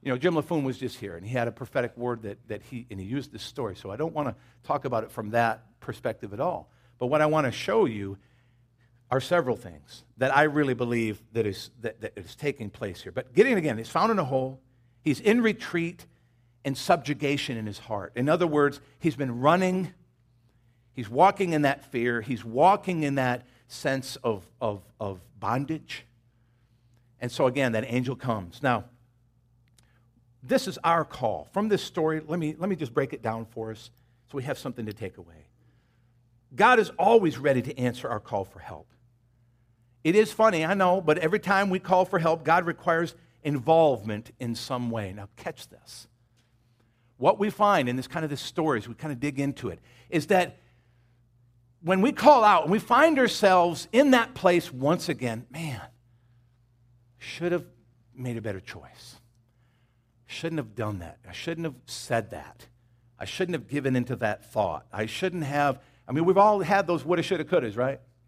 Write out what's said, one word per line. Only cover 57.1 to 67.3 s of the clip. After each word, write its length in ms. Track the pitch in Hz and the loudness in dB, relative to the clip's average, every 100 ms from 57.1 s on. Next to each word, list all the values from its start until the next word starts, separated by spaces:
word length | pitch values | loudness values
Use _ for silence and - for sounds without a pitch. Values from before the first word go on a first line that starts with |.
| _ | _
"Should 340 | - - 170 | -16 -6 -2
have 140 | 175 170 _ _ _ _ | -2 -4 _ _ _ _
made 240 | 127 123 113 | -10 -8 -6
a 40 | |
better 180 | 107 95 | -6 -8
choice. 580 | - 82 69 - - - _ _ _ _ _ _ _ _ _ _ - | -12 -18 -20 -20 -20 -20 _ _ _ _ _ _ _ _ _ _ -16
Shouldn't 340 | - 165 160 | -8 -6 -4
have 160 | 113 104 | -6 -6
done 240 | 107 98 | -6 -6
that. 200 | 82 - - | -10 -18 -18
I 40 | |
shouldn't 320 | - 165 165 165 | -10 -8 -6 -6
have 100 | - - | -8 -16
said 460 | - - 117 98 | -14 -2 -2 -2
that. 360 | 78 - - - _ _ _ _ - | -14 -16 -20 -20 _ _ _ _ -16
I 60 | - | -12
shouldn't 280 | - 180 | -4 -4
have 140 | 156 101 | -4 -6
given 280 | 143 131 127 | -4 0 0
into 200 | 123 113 | -2 -2
that 340 | 110 - - | -2 -4 -6
thought. 340 | 110 95 76 - | -2 -2 -4 -10
I 140 | 98 110 | -6 -6
shouldn't 380 | - 185 175 | -4 -4 -4
have," 380 | 139 143 143 131 _ _ - | -4 0 0 -2 _ _ -6
I 40 | |
mean, 140 | 143 170 | 0 4
we've 120 | 190 | 6
all 220 | 214 202 | 6 4
had 280 | 160 202 175 | 2 2 2
those 180 | 165 139 | -2 0
woulda, 180 | 170 | 0
shoulda, 200 | - | 0